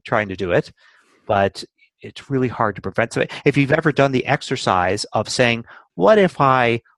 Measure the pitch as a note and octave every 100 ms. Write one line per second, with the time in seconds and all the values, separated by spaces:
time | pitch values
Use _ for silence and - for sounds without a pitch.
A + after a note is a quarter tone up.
0 | - A#2 G#2 F#2+ F#2 A#2 - - _ _
1 | _ _ - G2+ G2 - - _ _ _
2 | G#2+ - - C3+ B2+ G#2+ A2 G2+ G2 -
3 | A#2 C3 - - D3+ C#3+ C3+ D#3 D#3+ C#3
4 | C#3 C3 - C#3+ - C3 B2 F#2 F#2 G#2
5 | - A2+ G#2+ - A#2+ A#2 - - _ -
6 | G3 G#3+ F#3 - C#3 C3 A#2 A2+ -